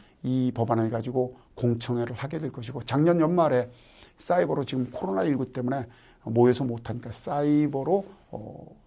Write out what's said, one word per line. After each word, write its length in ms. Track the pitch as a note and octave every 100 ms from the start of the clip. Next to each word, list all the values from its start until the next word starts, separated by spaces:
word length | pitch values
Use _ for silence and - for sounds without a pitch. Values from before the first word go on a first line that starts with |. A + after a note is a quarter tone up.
| - _
이 280 | B2+ B2+ B2+
법안을 360 | A#2 A2+ A2+ A2+
가지고 460 | A2+ A#2+ B2+ B2+ - _ -
공청회를 600 | B2 A#2 B2 A#2+ A#2+ A2+
하게 240 | C3+ D#3+
될 120 | D3+
것이고 320 | - A#2 C3
작년 360 | - C3 E3 F3
연말에 500 | D#3+ F3 D#3 B2+ A#2+ - - - - -
사이버로 480 | - - D3+ D3+ C3
지금 240 | C3 A#2+
코로나 320 | - F#3 G3
일구 300 | E3+ C3 B2+
때문에 320 | C3+ B2 C#3 A2+ - - _
모여서 400 | - A#2 B2 A#2+
못하니까 480 | C3 A2+ - A#2+ A#2
사이버로, 920 | - - D3 D3 D3 D3 C3+ C3+ G3 G3 - _
어, 440 | - A2 - - -